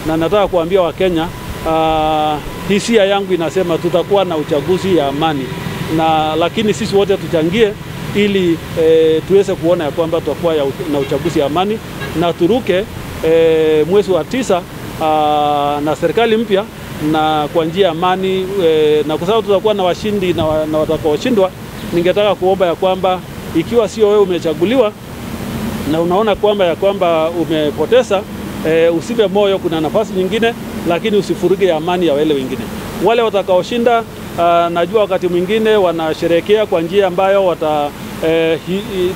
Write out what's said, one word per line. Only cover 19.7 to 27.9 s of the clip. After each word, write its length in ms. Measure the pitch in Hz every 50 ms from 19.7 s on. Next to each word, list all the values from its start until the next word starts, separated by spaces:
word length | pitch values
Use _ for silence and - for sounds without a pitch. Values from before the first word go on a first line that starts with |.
| 214
na 80 | 202 185
washindi 500 | 180 165 - - 214 208 208 185 180 170
na 120 | 165 160
wa-, 200 | 156 156 156 156
na 120 | 156 156 156
watakaoshindwa, 720 | 156 143 156 151 - 160 151 151 - 254 254 202 185 185 - - - - - - - - -
ningetaka 420 | 170 170 180 175 202 208 208 185
kuomba 320 | - 180 180 190 185 190
ya 80 | 175 160
kwamba 460 | - 190 185 185 190 185 185 185 180 160 - - - - - -
ikiwa 320 | 165 165 - 226 233 220 196
sio 200 | - 226 214 202
wewe 120 | 208 214
umechaguliwa 720 | 202 190 180 165 147 165 156 147 170 196 254 277 226 214 214 - - - - - - - - - - - - - - - - - - 139 151
na 80 | 160
unaona 340 | 170 175 180 196 220 214 190
kwamba 280 | 185 - 208 208 202 190
ya 120 | 170 156
kwamba 540 | - 196 196 202 196 185 170 170 160 160 160
umepoteza, 920 | 170 175 160 143 160 156 151 147 123 147 156 -